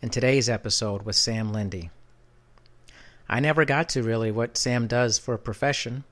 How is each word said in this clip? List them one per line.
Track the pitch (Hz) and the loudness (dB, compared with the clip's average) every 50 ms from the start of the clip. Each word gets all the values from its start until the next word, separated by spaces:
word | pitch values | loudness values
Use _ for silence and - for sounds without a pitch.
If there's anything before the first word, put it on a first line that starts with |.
in | - 117 | -6 -2
today's | - 127 120 127 135 139 120 110 | -2 2 4 4 4 4 4 2
episode | 117 110 - 110 - - - 107 101 98 101 | 0 -2 -2 -2 -2 0 0 -2 -4 -4 -4
with | 110 98 | -2 0
Sam | - - - 113 110 110 107 104 | 0 2 2 0 -2 -2 -2 -2
Lindy. | 107 104 98 95 92 87 85 - - - - - - _ - _ - _ _ - - - - - - - - - - - - - - - - | -2 -2 -4 -4 -6 -10 -10 -14 -18 -20 -20 -20 -20 _ -20 _ -20 _ _ -20 -20 -20 -20 -20 -20 -20 -20 -20 -20 -20 -20 -20 -20 -8 -4
I | - 117 | -2 0
never | 139 151 156 156 156 | 2 2 4 4 4
got | 135 135 143 165 - | 4 4 0 0 0
to | - 135 117 | -2 -2 0
really | 113 113 113 113 110 | 0 0 0 0 0
what | 107 113 117 120 - - | 0 0 -2 -2 -2 -4
Sam | - 131 123 123 120 110 | -2 0 0 0 0 0
does | 117 120 123 120 107 - | 2 2 2 2 0 -2
for | - - 123 | -2 -2 -4
a | 110 | -4
profession. | - - 107 - - 143 143 - - 123 117 135 139 - | -4 -8 -6 -2 0 0 0 -2 -4 -6 -8 -10 -10 -14